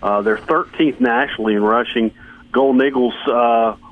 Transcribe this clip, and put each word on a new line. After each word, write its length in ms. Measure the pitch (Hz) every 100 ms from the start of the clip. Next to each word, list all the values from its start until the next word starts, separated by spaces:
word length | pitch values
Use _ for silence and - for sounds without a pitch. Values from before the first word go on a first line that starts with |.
Uh, 200 | 202 208
they're 160 | 208 214
thirteenth 600 | - 160 - - 156 -
nationally 540 | 123 120 139 - 110
in 80 | 104
rushing. 500 | 104 113 120 120 113 - - - -
Golden 300 | 120 135 127 135
Eagles, 280 | 131 123 - -
uh, 500 | 120 117 117 113 104 -